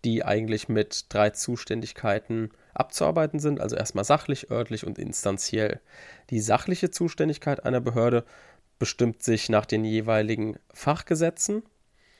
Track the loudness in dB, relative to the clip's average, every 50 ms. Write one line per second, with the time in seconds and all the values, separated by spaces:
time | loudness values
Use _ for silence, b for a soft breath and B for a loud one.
0 | 0 0 0 0 2 2 0 0 2 0 -2 -2 -2 0 0 0 0 0 -4 -10
1 | -10 _ 2 4 4 4 2 -2 -4 -4 -4 -6 -4 -6 -4 -4 -4 -8 -10 -4
2 | 0 0 0 0 -2 -4 -4 -4 -4 -6 b b b b b -4 -4 -4 -2 0
3 | 0 2 2 2 0 0 0 0 0 0 0 0 -2 -4 -2 -4 -4 -4 -2 -4
4 | 2 4 2 2 2 -4 -4 -4 -4 -4 -4 -4 -2 -4 -6 -6 -6 -8 -8 -8
5 | -8 -8 -6 -2 -2 -2 -2 -2 -4 -2 0 0 0 0 -2 -6 B B B B
6 | B B B B B -2 -2 -2 2 4 2 2 4 0 0 0 0 -2 0 0
7 | -2 -2 0 0 0 0 0 -2 -2 -2 -2 0 0 0 0 0 0 0 2 4
8 | 4 4 4 2 0 B B B B B B B B _ _ _ -4 -4 2 2
9 | 2 2 2 _ 0 2 2 2 2 2 2 2 2 2 0 0 0 0 0 0
10 | 2 2 2 2 2 0 0 -2 -2 -4 -6 -10 _ _ -20 -4 0 0 0 0
11 | 0 -2 0 2 2 0 0 -2 -2 -2 -2 -4 -4 _ _ _ _ b b b
12 | b b b b